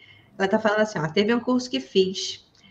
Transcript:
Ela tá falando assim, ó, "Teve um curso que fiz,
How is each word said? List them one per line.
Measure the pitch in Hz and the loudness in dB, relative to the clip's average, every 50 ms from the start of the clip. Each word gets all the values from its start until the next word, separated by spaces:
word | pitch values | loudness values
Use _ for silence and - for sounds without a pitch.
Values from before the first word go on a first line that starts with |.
| - - - - - _ _ - | -20 -20 -20 -20 -20 _ _ -4
Ela | 190 190 | -2 0
tá | 214 214 | 0 2
falando | 220 208 208 214 | 2 2 2 2
assim, | 214 214 - 170 | 0 0 0 -4
ó, | 151 156 | -4 -2
"Teve | - 202 208 214 240 | 0 0 2 2 2
um | 240 | 0
curso | 240 254 254 247 247 - | 0 0 0 0 0 -2
que | - 262 | -6 -8
fiz, | - - - 190 190 185 190 - - - - - - _ _ _ _ - | -8 0 2 2 2 2 0 -6 -8 -8 -10 -12 -16 _ _ _ _ -20